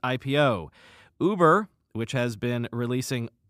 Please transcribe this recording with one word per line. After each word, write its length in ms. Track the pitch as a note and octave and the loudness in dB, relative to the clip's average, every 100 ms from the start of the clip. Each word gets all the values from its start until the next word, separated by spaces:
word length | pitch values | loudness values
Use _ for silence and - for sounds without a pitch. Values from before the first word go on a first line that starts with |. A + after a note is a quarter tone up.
I 160 | B2+ B2+ | -4 -4
P 200 | C3+ C#3+ | 0 2
O. 320 | C#3 G2+ D#2 - - - - _ | 2 2 -6 -16 -20 -20 -20 _
Uber, 500 | F3+ G3+ D#3+ F#3+ G#3 _ _ | -2 4 6 6 2 _ _
which 200 | A2 A2+ | -8 -4
has 240 | C3 A#2+ G#2 | -2 -2 -2
been 320 | A#2+ A#2+ A#2 | -4 -2 -4
releasing 580 | A#2 A#2+ B2+ - B2+ A#2 - | -4 -2 -2 -2 -6 -6 -10